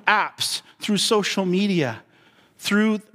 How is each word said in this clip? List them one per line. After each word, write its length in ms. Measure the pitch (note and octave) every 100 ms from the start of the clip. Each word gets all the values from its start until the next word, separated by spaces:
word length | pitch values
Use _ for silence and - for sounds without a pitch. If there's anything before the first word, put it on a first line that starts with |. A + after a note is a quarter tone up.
| -
apps, 540 | G#3 D3+ - - - - -
through 180 | - G3+
social 480 | - A3 - - F#3
media, 580 | F#3 G3+ F3 B2+ G#2+ _ _ _ _ _ _
through 400 | - G3+ A3 G#3+ -